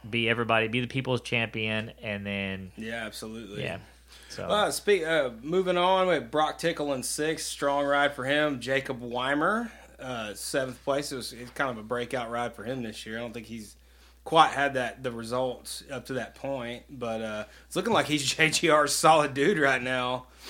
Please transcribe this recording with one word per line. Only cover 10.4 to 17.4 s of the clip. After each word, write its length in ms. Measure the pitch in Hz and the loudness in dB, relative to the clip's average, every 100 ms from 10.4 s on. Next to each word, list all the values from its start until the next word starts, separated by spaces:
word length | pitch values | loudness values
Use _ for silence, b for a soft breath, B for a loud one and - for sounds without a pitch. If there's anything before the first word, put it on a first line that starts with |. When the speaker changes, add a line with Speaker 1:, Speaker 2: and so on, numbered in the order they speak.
| - 147 131 117 | -2 -2 -2 -4
Speaker 2:
place. 280 | - 139 143 | -2 -2 -2
It 40 | 135 | -6
was, 160 | 107 | -8
it's 180 | 117 120 | -10 -10
kind 180 | - 139 | -4 -4
of 80 | 113 | -4
a 60 | |
breakout 460 | 107 123 120 131 117 | -4 -4 -4 -4 -4
ride 220 | 117 120 | -4 -4
for 100 | 117 | -6
him 200 | 107 131 | -8 -6
this 220 | 113 107 - | -6 -10 -10
year. 120 | 113 | -8
I 40 | |
don't 120 | 120 | -8
think 140 | 117 107 | -10 -12
he's 280 | 113 104 - b b b b | -12 -14 -18 b b b b
quite 280 | - 160 147 | 4 8 8
had 240 | 135 143 131 | 6 0 2
that, 260 | 120 107 | -2 -4
the 100 | 131 | -6
results 720 | 117 113 123 131 120 - - - | -6 -4 -2 -2 -2 -10 -14 -10
up 140 | 131 - | -10 -6
to 80 | |
that 220 | 131 107 - | -6 -6 -8
point, 480 | 135 135 117 120 - | -8 -6 -6 -10 -14
but, 320 | 135 117 113 | -8 -4 -4
uh, 220 | 110 107 | -4 -6